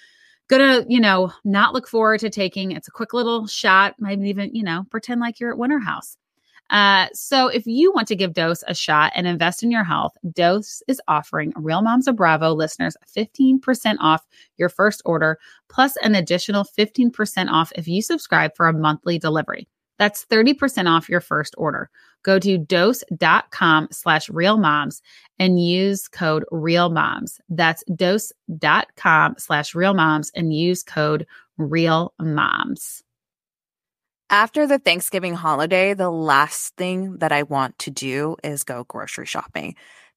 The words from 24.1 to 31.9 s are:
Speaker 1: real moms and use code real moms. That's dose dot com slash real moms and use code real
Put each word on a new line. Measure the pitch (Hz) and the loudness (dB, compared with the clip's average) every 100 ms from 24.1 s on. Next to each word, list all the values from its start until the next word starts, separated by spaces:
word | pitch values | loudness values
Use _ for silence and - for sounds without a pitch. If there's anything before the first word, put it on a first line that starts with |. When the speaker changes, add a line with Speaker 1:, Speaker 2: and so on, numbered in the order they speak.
| 156 - | 0 0
Speaker 1:
real | 160 180 220 | -2 2 4
moms | 160 147 143 - _ - _ - | 2 2 -2 -10 _ -20 _ -2
and | 185 180 | 2 2
use | 175 180 196 196 - | 2 0 0 -2 -8
code | - 165 156 - | -6 -2 -2 -2
real | 165 160 170 175 | -6 0 2 2
moms. | 160 147 - - - - | 2 -2 -2 -10 -14 -8
That's | 165 165 165 - | 0 0 0 -6
dose | 165 180 208 - - - 160 | -2 0 0 -2 -16 -14 -4
dot | 151 185 - - | 2 2 0 -4
com | 180 156 151 - | 2 4 2 -2
slash | - 151 147 | -4 -4 -4
real | 165 185 | -2 0
moms | 190 160 151 151 | 4 4 4 0
and | - 165 | -4 -2
use | 156 175 180 | 0 0 -2
code | - 156 151 156 160 - _ - | -4 -2 0 0 -4 -18 _ -8
real | 147 165 165 | -4 0 2